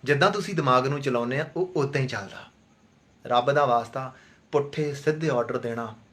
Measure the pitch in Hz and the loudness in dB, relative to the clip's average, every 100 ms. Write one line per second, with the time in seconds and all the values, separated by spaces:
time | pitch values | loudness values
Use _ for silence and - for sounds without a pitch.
0 | 127 147 190 202 - 165 139 127 135 143 | 2 4 4 2 -4 0 4 4 4 -2
1 | 139 123 120 135 160 175 180 160 139 143 | 0 0 0 -2 -4 -4 -2 0 0 0
2 | 131 107 98 - - _ _ _ _ _ | -2 -4 -8 -16 -20 _ _ _ _ _
3 | _ _ - 120 127 143 139 120 113 135 | _ _ 0 2 4 4 4 2 0 -8
4 | 131 - - _ _ 147 143 - 147 139 | -10 -14 -20 _ _ 0 0 -4 -4 -2
5 | - 156 156 123 117 123 120 117 117 110 | -2 0 0 0 -2 -4 -4 -6 -8 -12
6 | - | -20